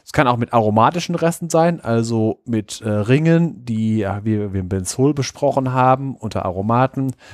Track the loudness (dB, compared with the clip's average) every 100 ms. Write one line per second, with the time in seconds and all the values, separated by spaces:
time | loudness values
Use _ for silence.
0 | -6 0 2 2 0 2 4 4 4 2
1 | -4 -2 -2 -2 -2 2 2 0 -2 0
2 | 0 0 0 -2 -4 -4 -4 -8 -4 -2
3 | 2 2 4 2 0 -4 -6 -2 0 0
4 | -2 -4 -2 -2 -2 -4 -2 -4 -4 0
5 | 0 0 -6 -2 -2 0 0 2 2 2
6 | -2 -8 -8 -6 -4 -4 0 2 0 -2
7 | -4 -6 -14